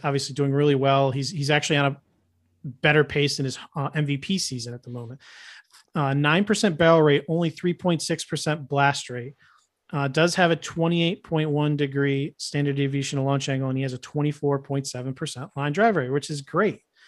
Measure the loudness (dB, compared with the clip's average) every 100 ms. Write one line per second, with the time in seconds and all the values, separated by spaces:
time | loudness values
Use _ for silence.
0 | -2 -2 -4 -2 0 2 4 4 4 4
1 | 2 0 -4 -4 0 0 2 2 2 -2
2 | _ _ _ _ _ _ -16 -2 2 4
3 | 4 2 0 0 -4 -6 -10 -6 -4 -2
4 | -2 -4 -4 -4 -4 -8 -10 -12 -12 -12
5 | -12 -16 -20 -20 -20 -20 _ -20 _ -2
6 | 0 2 2 2 2 2 2 4 6 8
7 | 6 4 2 -2 -2 -2 -4 -2 0 -2
8 | -2 -6 -6 -6 -4 -4 -4 2 2 2
9 | -6 -12 -12 -16 _ _ _ _ _ -4
10 | 0 4 4 4 2 2 -2 -2 0 2
11 | 0 -2 -4 -2 0 0 0 0 -2 0
12 | 0 0 -4 -8 -6 -2 -2 0 -2 -2
13 | -4 -2 0 0 -2 -2 -2 -2 -4 -8
14 | -8 -4 -2 -2 -2 -2 -2 -6 -6 -8
15 | -8 -8 -10 -10 -12 -6 -4 2 2 2
16 | 0 -4 -4 -10 -4 0 0 -2 _ _